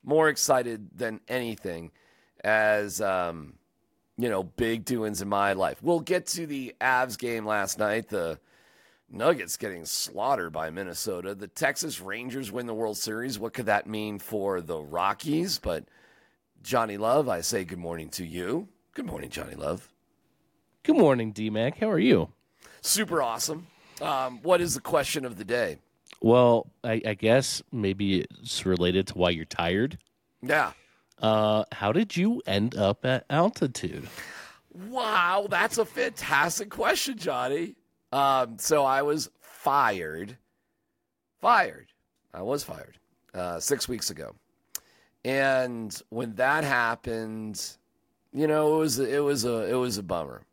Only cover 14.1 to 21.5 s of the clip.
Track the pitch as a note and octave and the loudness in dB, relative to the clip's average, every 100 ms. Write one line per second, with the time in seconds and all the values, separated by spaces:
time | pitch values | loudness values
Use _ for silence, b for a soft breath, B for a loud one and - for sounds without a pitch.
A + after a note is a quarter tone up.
14.1 | G2+ - A2 G2 F#2 D#2+ D#2+ D2+ E2 F#2+ | -8 -6 -4 -2 -2 -4 -8 -6 -2 0
15.1 | G#2 - D#3 F3+ - - D#2+ - b b | -2 -2 -2 -2 -4 -4 -6 -6 b b
16.1 | b b b _ _ - B2+ A2+ G2+ A2 | b b b _ _ -2 0 0 -2 2
17.1 | C3+ C3 F2+ E2 G#2+ F2+ F2+ E2+ E2+ D#2+ | 2 2 -2 -2 -4 -4 -8 -8 -8 -8
18.1 | - F2 E2 F2+ D3 G3+ _ _ - A#3+ | -10 -8 -6 -4 -4 -6 _ _ -10 -8
19.1 | - D2 - C#2 C#2 D2 F2 - _ _ | -8 -10 -10 -10 -6 -6 -6 -8 _ _
20.1 | _ _ _ _ _ _ _ - D#4 E3 | _ _ _ _ _ _ _ 2 6 6
21.1 | B2+ A2+ G#2 A2 | 6 0 -2 -2